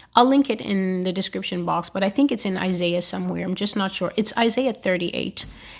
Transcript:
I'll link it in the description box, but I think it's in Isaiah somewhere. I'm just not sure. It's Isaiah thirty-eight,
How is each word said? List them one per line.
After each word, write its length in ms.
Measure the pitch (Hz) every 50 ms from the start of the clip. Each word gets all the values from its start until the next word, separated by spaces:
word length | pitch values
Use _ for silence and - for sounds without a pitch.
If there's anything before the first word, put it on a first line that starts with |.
| - - -
I'll 80 | 233 247
link 240 | 262 269 277 269 -
it 140 | 220 233 -
in 420 | - 202 190 190 185 185 180 185
the 80 | 185 180
description 540 | 190 190 - - 190 190 - 196 175 175
box, 240 | 170 160 170 175 -
but 120 | - 196 190
I 60 | 202
think 240 | - - 285 285 247
it's 140 | 208 -
in 100 | 196 185
Isaiah 460 | 185 185 185 185 170 175 175 170 180 175
somewhere. 420 | - 190 190 180 180 175 170 180
I'm 100 | 180 185
just 220 | - 202 202 -
not 160 | 208 196 190 -
sure. 220 | - 180 - -
It's 180 | 220 214 - - 226
Isaiah 340 | 233 226 220 254 269 254 214
thirty-eight, 720 | - - 196 185 180 175 170 - - - - - - - - - - - - -